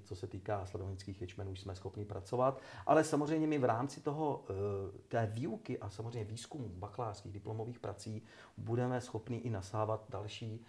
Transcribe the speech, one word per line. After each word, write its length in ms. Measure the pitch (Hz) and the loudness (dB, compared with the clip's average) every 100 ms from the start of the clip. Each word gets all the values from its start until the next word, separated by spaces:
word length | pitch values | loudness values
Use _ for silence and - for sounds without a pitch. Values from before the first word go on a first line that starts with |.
co 120 | - 95 | -8 -8
se 100 | - | -6
týká 400 | 98 101 104 92 | -6 0 0 0
sladovnických 540 | 95 95 95 - 92 | -4 -4 -6 -6 -6
ječmenů, 360 | 92 - 98 92 | -8 -6 -6 -6
jsme 180 | 95 | -6
schopni 300 | 92 - 107 | -6 -6 -6
pracovat. 560 | 104 95 95 123 131 135 - - - | -6 -6 -2 4 4 2 -8 -2 8
Ale 180 | 156 | 8
samozřejmě 420 | 156 147 147 160 156 | 10 4 4 4 4
my 120 | 147 | 6
v 60 | |
rámci 360 | 123 113 139 - | 6 4 2 -2
toho, 440 | 151 147 151 - - | -2 2 2 0 -2
eh, 20 | 95 101 98 95 - - | 0 0 0 -4 -8 0
té 180 | 120 107 | 2 2
výuky 520 | 110 160 220 - 123 | 2 -2 -2 -4 -4
a 120 | 101 | -4
samozřejmě 340 | - 113 120 | -6 -6 -4
výzkumu 440 | 101 110 - 151 110 | -4 -6 -8 -6 -6
bakalářských 640 | 90 101 - 113 101 101 | -6 -6 -2 -4 -4 -8
diplomových 460 | 101 110 110 110 120 | -8 -4 -4 -4 -4
prací 440 | 104 98 110 110 - - - - | -6 -6 -6 -6 -8 -18 -16 -8
budeme 440 | 104 120 123 127 | 0 4 4 2
schopni 360 | 120 - - 117 | 0 -6 -4 -2
i 140 | 127 | 0
nasávat 540 | 104 90 110 107 110 - | -2 0 0 2 2 -2
další 560 | 98 104 - 113 110 | -6 -6 -6 -6 -8